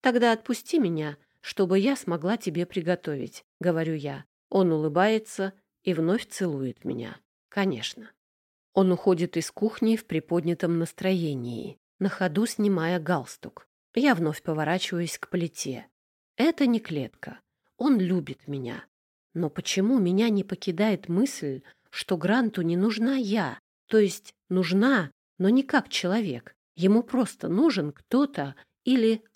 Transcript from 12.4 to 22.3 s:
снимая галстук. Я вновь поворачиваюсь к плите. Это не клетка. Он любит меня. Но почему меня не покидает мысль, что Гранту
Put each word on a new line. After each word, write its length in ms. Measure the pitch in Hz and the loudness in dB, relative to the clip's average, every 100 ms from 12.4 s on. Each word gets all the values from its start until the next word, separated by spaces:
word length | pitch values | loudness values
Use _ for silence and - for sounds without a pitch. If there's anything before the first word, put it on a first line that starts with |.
| 233 | -2
снимая 520 | - 208 185 165 180 | 0 2 2 2 -2
галстук. 680 | 156 175 123 - - - _ _ _ | 0 -2 -2 -14 -18 -20 _ _ _
Я 200 | - 285 | 0 2
вновь 280 | 202 160 147 | 2 0 -2
поворачиваюсь 760 | - 156 151 180 - 175 170 - | -4 -2 0 -2 -2 -4 -6 -8
к 100 | - | -6
плите. 600 | 180 170 - - 123 - _ _ _ _ - | -4 -4 -6 -10 -10 -12 _ _ _ _ 0
Это 300 | 269 320 277 | 0 2 2
не 140 | 233 | 2
клетка. 600 | 226 151 120 _ - - _ _ _ _ | -2 -6 -6 _ -20 -20 _ _ _ _
Он 220 | 302 247 | 0 2
любит 480 | 185 185 143 131 - | 2 0 -2 -12 -8
меня. 360 | 143 123 117 - _ _ _ _ | -8 -8 -10 -16 _ _ _ _
Но 160 | 165 165 | -6 -4
почему 480 | - - - 196 262 | -4 -4 0 2 4
меня 300 | 180 190 233 | 4 2 2
не 160 | 202 | 0
покидает 640 | 196 185 - 170 214 196 - | -2 -6 -6 0 0 0 -2
мысль, 540 | 170 269 - 147 135 - _ _ | 0 0 -2 -8 -8 -12 _ _
что 260 | - - 180 | -14 -4 -2
Гранту 460 | 175 | 2